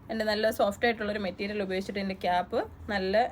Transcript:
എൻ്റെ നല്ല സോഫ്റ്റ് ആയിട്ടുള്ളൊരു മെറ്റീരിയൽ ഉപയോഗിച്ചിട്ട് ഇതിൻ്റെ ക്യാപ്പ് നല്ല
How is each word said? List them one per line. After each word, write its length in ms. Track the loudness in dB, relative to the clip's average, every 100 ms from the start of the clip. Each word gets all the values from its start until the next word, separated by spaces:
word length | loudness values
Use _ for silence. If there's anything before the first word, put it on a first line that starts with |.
| -6
എൻ്റെ 120 | -2 0
നല്ല 140 | 0 0 2
സോഫ്റ്റ് 280 | 2 2 0
ആയിട്ടുള്ളൊരു 340 | 0 -2 -2 -4
മെറ്റീരിയൽ 340 | -4 -4 -4 -2
ഉപയോഗിച്ചിട്ട് 340 | -2 -4 -4
ഇതിൻ്റെ 180 | -4 -2 2
ക്യാപ്പ് 340 | 2 2 -2 -2 -6 -4
നല്ല 300 | -2 2 4 4